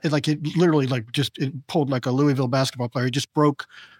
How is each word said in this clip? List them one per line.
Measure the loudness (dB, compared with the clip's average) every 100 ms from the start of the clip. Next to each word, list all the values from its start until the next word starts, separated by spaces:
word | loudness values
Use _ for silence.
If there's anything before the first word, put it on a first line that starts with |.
it, | -2
like, | 0 0
it | -2 -2 2
literally, | 4 4 2
like, | -2 -4
just, | -4 -4 -4
it | -6 -6 -4
pulled | -2 0
like | -2 0
a |
Louisville | 2 2 2 0
basketball | 0 0 -2 -4
player. | -2 -2
He |
just | -2 -2
broke | 2 2 2 -6 -20 -20 _